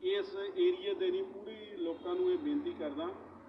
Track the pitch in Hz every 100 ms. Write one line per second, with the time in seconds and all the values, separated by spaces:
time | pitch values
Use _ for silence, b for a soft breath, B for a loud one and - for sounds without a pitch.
0 | 180 403 - 196 202 180 180 - 403 185
1 | 370 381 - - - 427 415 392 339 320
2 | 359 359 359 359 294 294 349 339 302 285
3 | 349 392 - -